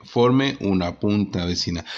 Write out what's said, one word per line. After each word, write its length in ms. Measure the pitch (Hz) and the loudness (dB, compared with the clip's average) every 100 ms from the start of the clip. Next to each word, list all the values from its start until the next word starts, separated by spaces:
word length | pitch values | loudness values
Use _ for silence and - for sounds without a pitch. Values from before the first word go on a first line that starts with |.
forme 520 | - 120 123 131 135 - | -6 2 4 4 2 -2
una 400 | 98 92 87 - | 0 0 0 -2
punta, 460 | 107 104 98 92 87 | 0 0 0 -2 -2
vecina. 380 | 90 - 85 - | -2 -4 -6 -8